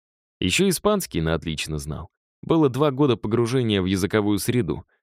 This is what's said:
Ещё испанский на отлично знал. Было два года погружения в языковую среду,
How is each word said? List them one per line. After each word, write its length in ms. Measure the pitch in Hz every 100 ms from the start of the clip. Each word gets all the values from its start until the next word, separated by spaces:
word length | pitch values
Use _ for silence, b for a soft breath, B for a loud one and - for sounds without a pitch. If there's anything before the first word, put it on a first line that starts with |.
| _ _ _ _
Ещё 300 | 92 - 196
испанский 520 | - 208 208 - 82
на 120 | 80
отлично 440 | 80 82 73 - 76
знал. 320 | 73 71 85 _ _ _
Было 280 | - 165 143
два 220 | 123 151
года 260 | 131 147 110
погружения 640 | 107 113 117 131 117 101
в 40 | 92
языковую 540 | 95 92 110 104 101
среду, 460 | - 120 82 - - _